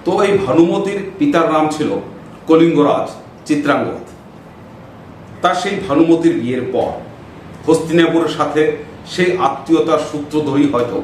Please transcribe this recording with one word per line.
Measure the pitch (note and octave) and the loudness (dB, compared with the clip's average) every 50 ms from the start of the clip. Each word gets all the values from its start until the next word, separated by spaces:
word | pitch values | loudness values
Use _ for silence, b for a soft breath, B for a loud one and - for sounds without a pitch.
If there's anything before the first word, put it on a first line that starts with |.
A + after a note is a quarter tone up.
| - | -2
তো | E3 F#3+ G3+ G#3 | 0 0 2 2
এই | G3 - - | 2 2 2
ভানুমতির | - - D#3+ E3 E3+ F3+ G3 G3 F#3+ F#3+ G3+ G3 - - - | 0 2 4 4 4 4 4 0 -2 -2 -4 -4 -6 -8 -4
পিতার | - D3 C#3+ C#3+ E3+ E3 D#3 D#3 | -2 0 2 2 2 2 2 2
নাম | D#3 D#3 D#3 - | 2 2 0 0
ছিল | - D3+ - - - - - - - - - - - - - | -2 -2 -2 -2 -4 -6 -8 -16 -18 -18 -20 -20 -18 0 4
কলিঙ্গরাজ | D#3+ E3 E3+ E3+ D#3 C#3+ C#3+ C#3+ B2 - - - - - - - - - - | 6 6 6 6 4 4 4 2 2 0 -2 -6 -8 -14 -18 -20 -20 -20 -4
চিত্রাঙ্গদ। | - D3+ C#3+ C#3+ C#3+ C#3 B2 A#2 A#2 A2+ - - - - - - - - - - - - - - - - - - - - - - - - - - - - - | -2 -2 0 2 0 0 0 0 -4 -6 -10 -12 -16 -20 -20 -20 -20 -20 -20 -20 -20 -20 -20 -20 -20 -20 -20 -20 -20 -20 -20 -20 -20 -20 -20 -20 -20 -16 -2
তার | - F3+ F#3 | -2 0 0
সেই | F3+ - G3 G3 - B2+ | 0 -2 -2 -4 -4 -4
ভানুমতির | - C#3 D#3 E3 E3 E3 D#3+ E3 E3 - - | -2 0 0 2 2 2 4 4 2 0 0
বিয়ের | A#2 A#2+ B2+ B2 B2 B2+ - | -2 -4 -4 -4 -4 -4 -2
পর | A#2 - - - - - - - - - - - - - - - - - | -2 -2 -2 -6 -10 -12 -16 -18 -20 -20 -20 -20 -20 -20 -20 -20 -12 0
হস্তিনাপুরের | D3+ D#3+ - - - D#3+ E3+ E3 D3+ E3 E3 D#3+ D3 - - | 2 2 2 2 0 4 4 4 4 4 2 0 0 0 -2
সাথে | D3 C#3+ - D3+ D#3 D#3 D3 - - - - - - - - | -2 -2 0 0 0 0 0 -4 -8 -14 -16 -18 -16 -12 -2
সেই | F3+ F3+ F3+ F3+ - D#3+ - | 0 0 0 0 0 0 -2
আত্মীয়তার | - - - - E3 D#3 D3 E3 D#3 D3+ - - | -2 -4 -2 0 2 2 4 2 2 0 0 -2
সূত্র | - D3 C#3+ - - D#3 D3 C#3 | -6 -8 -8 -4 -4 -2 -2 0
ধরেই | C3+ C#3+ C#3+ C#3 B2 | 2 2 2 2 2
হয়তো | A#2+ A#2+ - - G2 | 0 -2 0 -2 -6